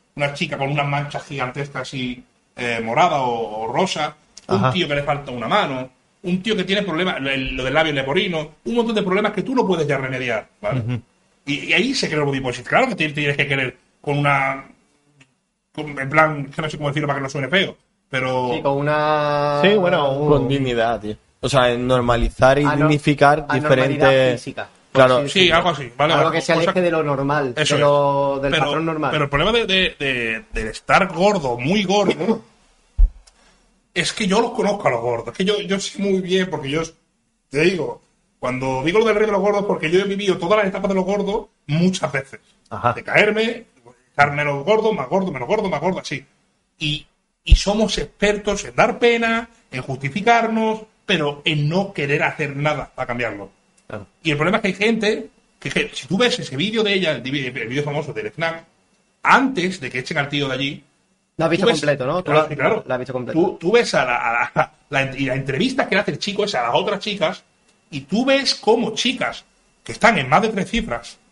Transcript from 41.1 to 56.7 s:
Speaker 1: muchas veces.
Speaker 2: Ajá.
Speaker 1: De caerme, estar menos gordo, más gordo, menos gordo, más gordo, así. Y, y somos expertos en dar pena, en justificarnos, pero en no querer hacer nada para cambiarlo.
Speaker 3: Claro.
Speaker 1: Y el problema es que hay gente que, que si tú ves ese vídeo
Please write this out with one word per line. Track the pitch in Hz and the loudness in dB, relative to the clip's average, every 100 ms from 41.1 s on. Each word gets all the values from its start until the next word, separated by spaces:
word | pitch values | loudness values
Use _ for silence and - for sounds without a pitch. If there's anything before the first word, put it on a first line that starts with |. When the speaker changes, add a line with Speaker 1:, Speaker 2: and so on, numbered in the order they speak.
| 202 190 220 - _ - | -2 -2 -4 -6 _ -4
Speaker 1:
muchas | 156 180 185 - | 2 2 2 -2
veces. | 139 - 110 _ _ _ | -4 -6 -14 _ _ _
Speaker 2:
Ajá. | 107 120 | -2 -2
Speaker 1:
De | 113 | -2
caerme, | 104 139 208 214 226 240 - _ - _ _ | 0 4 4 2 0 -4 -12 _ -20 _ _
estar | - 143 | 2 2
menos | 143 147 139 | 2 -2 0
gordo, | 143 220 220 | 2 2 2
más | 190 127 | -2 0
gordo, | 185 185 | 0 0
menos | 135 123 | -4 0
gordo, | 214 196 | 0 0
más | 147 | -2
gordo, | 170 170 | -2 -2
así. | - 139 - _ _ _ _ - | -6 -10 -10 _ _ _ _ -8
Y, | 151 151 - _ _ _ | -4 -4 -8 _ _ _
y | - - | 2 4
somos | 190 208 214 - | 4 0 0 -2
expertos | - - 202 202 202 196 131 | -8 -2 0 0 -2 -4 -4
en | 131 | 0
dar | 220 - | 0 2
pena, | 240 233 226 226 240 _ _ | 2 2 0 -2 -6 _ _
en | 131 | -10
justificarnos, | 131 127 139 - 233 233 226 220 220 220 - _ - | -8 -6 -6 -2 2 4 2 0 0 -2 -8 _ -2
pero | 180 143 147 | 0 0 -2
en | 175 151 147 | -2 0 2
no | 175 196 | 0 -2
querer | - 139 151 | -4 -2 0
hacer | 156 - 143 139 | -2 -2 -6 -2
nada | 151 147 113 - | -2 -2 -6 -8
para | 123 | -6
cambiarlo. | 120 117 101 95 _ _ _ - | -4 -6 -6 -14 _ _ _ -14
Speaker 3:
Claro. | 107 107 _ | -14 -14 _
Speaker 1:
Y | 160 | -4
el | 143 | 0
problema | 160 220 | 0 0
es | |
que | 202 | 0
hay | |
gente | 185 214 226 214 226 - _ _ _ | 0 0 2 0 -2 -6 _ _ _
que, | 139 | -6
que | 170 147 | -4 -4
si | - - | -6 -4
tú | 190 | 0
ves | 240 247 | 2 0
ese | 143 135 | -4 -4
vídeo | 202 | -2